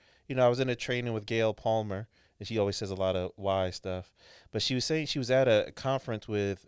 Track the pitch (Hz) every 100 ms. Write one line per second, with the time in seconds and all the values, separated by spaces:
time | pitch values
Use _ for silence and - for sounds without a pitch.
0 | _ _ _ 127 123 123 127 120 - 123
1 | 120 110 104 113 110 110 117 110 107 98
2 | 110 _ _ _ 101 110 101 98 98 95
3 | 95 92 90 - 95 95 92 - 95 92
4 | 92 _ - - _ 110 - 127 - 160
5 | 147 147 120 131 131 107 - - 135 135
6 | - 110 - 104 101 95